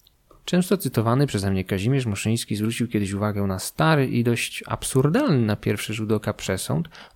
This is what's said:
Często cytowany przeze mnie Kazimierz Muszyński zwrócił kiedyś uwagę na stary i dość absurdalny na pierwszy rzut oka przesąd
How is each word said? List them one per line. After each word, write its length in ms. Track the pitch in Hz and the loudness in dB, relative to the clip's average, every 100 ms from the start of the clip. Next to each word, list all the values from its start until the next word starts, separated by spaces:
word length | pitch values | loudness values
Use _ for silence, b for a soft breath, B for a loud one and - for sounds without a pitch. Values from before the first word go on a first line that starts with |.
| _ _ _ - | _ _ _ -20
Często 320 | - 175 180 196 | -2 0 2 0
cytowany 500 | 135 - 110 123 143 | 0 0 2 2 2
przeze 240 | 104 98 | 2 0
mnie 140 | 95 | 0
Kazimierz 420 | 92 98 104 139 120 | 0 -2 0 0 0
Muszyński 500 | 101 107 113 - 104 | -2 0 0 0 -2
zwrócił 320 | 110 117 117 | -2 -2 -2
kiedyś 240 | 107 98 | 0 0
uwagę 300 | 101 104 101 | 0 -2 -2
na 160 | 98 92 | -2 -2
stary 500 | - - 156 151 131 | -4 0 2 4 2
i 160 | 120 | 2
dość 400 | 120 117 - - - | 2 0 -2 -8 -6
absurdalny 800 | 110 - 135 139 190 294 139 110 | -6 -2 2 4 4 2 2 2
na 100 | 104 | 0
pierwszy 380 | - 104 - | -2 -2 -4
rzut 180 | 107 107 | -4 -2
oka 220 | 107 107 | -2 -2
przesąd 540 | - - 95 - 147 170 B B | -4 -4 -4 -2 -2 -4 B B